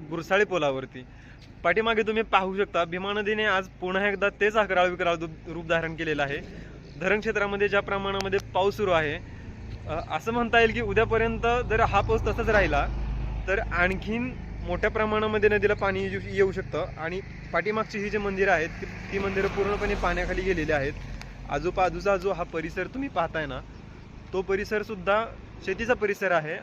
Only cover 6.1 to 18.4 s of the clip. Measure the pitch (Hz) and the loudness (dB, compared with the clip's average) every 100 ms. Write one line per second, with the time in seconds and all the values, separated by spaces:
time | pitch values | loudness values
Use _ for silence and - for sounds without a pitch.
6.1 | 147 139 151 190 - - - - - 185 | 0 -2 -4 -8 -14 -14 -16 -16 -4 0
7.1 | 208 214 208 202 202 202 202 196 196 196 | 2 2 0 0 2 2 2 2 -2 -2
8.1 | 196 196 196 - 185 196 196 202 165 151 | -2 0 0 0 2 2 2 2 4 2
9.1 | 165 - - - - - - - 160 - | -2 -8 -12 -12 -12 -12 -10 -6 -6 -4
10.1 | 156 220 233 233 233 226 226 220 196 226 | -4 -2 0 4 6 6 4 0 2 4
11.1 | 226 226 220 233 240 233 220 214 202 214 | 4 2 2 2 2 2 2 4 4 2
12.1 | 220 220 208 226 208 170 147 180 - - | 2 2 0 4 4 4 2 0 -2 -4
13.1 | - - - - 202 156 170 180 190 185 | -4 -4 -4 0 0 0 2 2 0 -2
14.1 | 226 254 247 - - - 175 208 220 214 | -2 -2 -6 -10 -8 -4 0 0 2 2
15.1 | 214 220 214 208 208 208 208 196 190 196 | 2 2 4 4 4 4 2 0 0 -2
16.1 | 190 196 196 190 185 185 147 180 - 160 | -4 -2 2 2 2 -4 -4 -4 -4 -6
17.1 | 185 - - - 170 185 214 214 214 208 | -6 -8 -12 -4 -2 0 0 -2 -4 -2
18.1 | 208 202 190 | -2 0 2